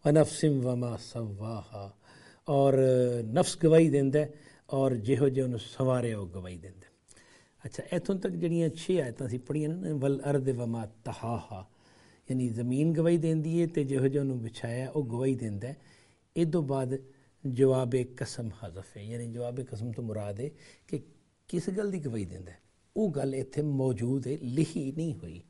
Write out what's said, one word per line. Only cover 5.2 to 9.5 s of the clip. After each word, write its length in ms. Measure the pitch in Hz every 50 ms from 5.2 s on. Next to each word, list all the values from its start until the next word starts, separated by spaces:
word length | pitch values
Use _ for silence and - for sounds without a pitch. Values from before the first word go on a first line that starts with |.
| 143 139
ਜਿਹਾ 160 | 127 131 131
ਉਹਨੂੰ 140 | 127 123 110
ਸੰਵਾਰਿਆ 600 | - - - - 131 131 127 127 120 117 113 104
ਉਹ 80 | 98
ਗਵਾਹੀ 320 | 87 85 95 90 90 90 85
ਦਿੰਦਾ 280 | 85 92 90 - -
ਹੈ। 360 | - _ _ _ _ - - - _ - - _ _ _ _ -
ਅੱਛਾ, 180 | 131 - - - -
ਇੱਥੋਂ 220 | - 175 170 - 196
ਤੱਕ 180 | 185 196 190
ਜਿਹੜੀਆਂ 360 | 180 170 165 170 165 170 165 160
ਛੇ 320 | 165 165 - - 185 175
ਆਇਤਾਂ 260 | 143 123 117 - 135
ਅਸੀਂ 120 | 117 117 127
ਪੜ੍ਹੀਆਂ 300 | 123 -